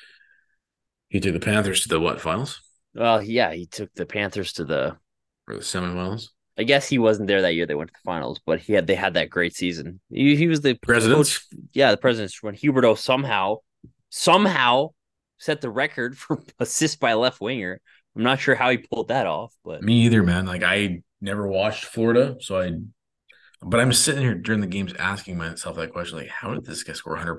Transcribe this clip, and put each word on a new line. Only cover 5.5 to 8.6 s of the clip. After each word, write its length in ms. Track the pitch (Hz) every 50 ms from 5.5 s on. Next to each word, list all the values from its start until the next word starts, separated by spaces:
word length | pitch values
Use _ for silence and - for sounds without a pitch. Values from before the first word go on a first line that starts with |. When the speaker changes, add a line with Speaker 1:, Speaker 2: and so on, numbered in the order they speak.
| 53
Speaker 1:
the 60 | -
semifinals? 680 | - - - 95 90 87 87 90 90 92 101 113 - - _ _ _ _ _ -
Speaker 2:
I 60 | 113
guess 240 | 117 139 139 139 -
he 100 | 143 127
wasn't 300 | 113 110 110 101 107 95
there 140 | 101 98 95
that 120 | 90 85
year 100 | 82 85
they 100 | - 76
went 120 | 73 80 82
to 60 | _
the 100 | _ -
finals, 360 | - 90 82 71 62 71 - _
but 160 | - 80 82